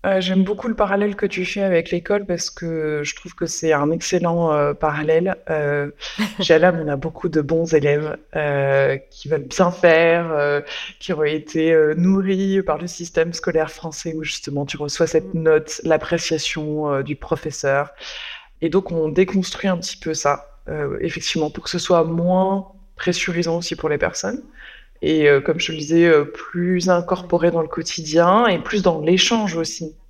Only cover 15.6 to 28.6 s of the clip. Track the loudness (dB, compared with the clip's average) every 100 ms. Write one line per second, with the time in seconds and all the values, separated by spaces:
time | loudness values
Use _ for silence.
15.6 | 2 -8 0 0 2 -4 -2 -4 -4 -6
16.6 | -4 -4 -2 -2 -4 -8 -6 -6 -6 -4
17.6 | 0 0 -2 -10 -16 -14 -14 -16 -20 _
18.6 | 0 0 0 -2 0 2 2 2 -2 -4
19.6 | -2 -2 -4 -8 -6 -2 0 -2 -6 -18
20.6 | -10 -6 -6 -4 -6 -6 -4 -2 -2 -4
21.6 | -6 -6 2 2 2 0 2 2 2 0
22.6 | -4 -20 -20 -6 -4 -2 -2 -2 -2 -2
23.6 | -4 -6 -2 0 -2 -2 -6 -8 -12 -20
24.6 | -20 -20 _ _ 0 4 6 4 2 -2
25.6 | -4 -6 0 4 6 6 4 -8 -10 -4
26.6 | 0 0 2 2 2 -4 0 2 2 2
27.6 | -2 -6 -6 -8 0 4 6 4 4 0